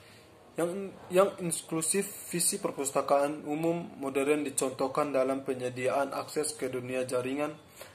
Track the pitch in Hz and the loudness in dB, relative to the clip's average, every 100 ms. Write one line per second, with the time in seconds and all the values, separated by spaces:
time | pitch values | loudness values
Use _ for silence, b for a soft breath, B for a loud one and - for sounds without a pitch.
0 | B B B B - - 170 196 196 - | B B B B -10 -2 -2 -2 -6 -10
1 | - 180 196 - 175 - - 165 160 196 | 2 6 6 4 -4 -4 -4 -2 0 0
2 | 196 - - 175 - 202 170 - 135 139 | -2 -6 -6 0 0 0 -2 -2 -2 0
3 | 139 143 143 151 147 151 165 170 170 139 | 4 4 4 0 -4 0 2 0 -2 -6
4 | 135 135 135 151 135 - 135 131 135 156 | -4 0 2 2 0 0 0 0 0 2
5 | 147 135 131 135 135 127 123 123 123 131 | 2 2 2 0 -2 -2 -4 -2 0 2
6 | 139 139 127 156 147 - 131 127 123 127 | 2 -2 -4 -2 -2 -2 -4 -4 -4 -2
7 | 123 127 127 139 151 156 - B B | 0 0 0 0 -2 -4 -16 B B